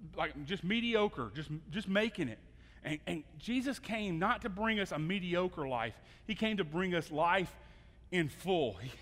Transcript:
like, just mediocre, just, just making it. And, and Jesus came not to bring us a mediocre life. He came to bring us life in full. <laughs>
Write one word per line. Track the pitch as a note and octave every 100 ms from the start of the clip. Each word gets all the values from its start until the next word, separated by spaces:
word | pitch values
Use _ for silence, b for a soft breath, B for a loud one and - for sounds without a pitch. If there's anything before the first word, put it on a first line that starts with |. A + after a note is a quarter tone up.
| D#3
like, | - D#3 D3
just | C#3+ F#3+
mediocre, | F3 A#3 A#3 A3 G#3 D3 A2+
just, | A#2 D#3 D3+ -
just | E3+ F#3+
making | G3 A3 G3+ C#3
it. | A2 - B B B
And, | B2+ D3+ -
and | E3+ - D#3
Jesus | - B3 C4 B3+
came | - A3 G3+ D#3+
not | G3 A3+
to | A#3
bring | F#3 A3 G#3+
us | F#3+
a | D3
mediocre | D#3 G3 F3+ F3 F#3 F3 C#3
life. | A#2+ A2+ - B B -
He |
came | G#3+ A3 G#3
to |
bring | E3+ D#3+ F#3
us | F3 D#3+
life | D3+ E3+ F#3+ E3+ - B B B B -
in | F3+ D#3
full. | - E3+ F3+ B2 F2+
<laughs> | A#2 -